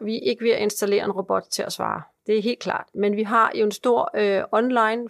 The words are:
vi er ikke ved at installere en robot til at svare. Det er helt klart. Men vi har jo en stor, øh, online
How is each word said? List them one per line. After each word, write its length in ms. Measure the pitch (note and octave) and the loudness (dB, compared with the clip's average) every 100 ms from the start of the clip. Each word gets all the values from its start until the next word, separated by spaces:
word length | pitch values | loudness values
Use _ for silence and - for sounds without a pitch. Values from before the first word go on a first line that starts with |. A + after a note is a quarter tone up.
vi 140 | G#3+ A3+ | -4 -4
er 40 | |
ikke 220 | - A3+ | -2 0
ved 60 | A#3 | 0
at 120 | - | 2
installere 420 | G#3 - G3+ G3+ | 0 -2 0 0
en 80 | G3+ | 0
robot 320 | F#3+ F#3+ F#3+ - | -4 -2 -2 -2
til 120 | - | -6
at 100 | - | -6
svare. 300 | - - - - _ - | -4 -4 -4 -8 _ -2
Det 120 | G#3+ | 0
er 40 | |
helt 160 | G#3 A#3+ | 0 -4
klart. 280 | F#3 - - | -4 -6 -6
Men 220 | - G3+ G#3 | -2 0 0
vi 60 | |
har 300 | G#3 A3+ A3 | 0 4 2
jo 100 | - | 2
en 80 | G#3+ | 0
stor, 380 | G#3 B3+ A#3 - | 0 2 2 2
øh, 280 | - G#3 G3 - | 0 2 2 0
online 560 | G#3+ B3 B3 A3 A#3 A#3 | 0 2 2 2 0 -6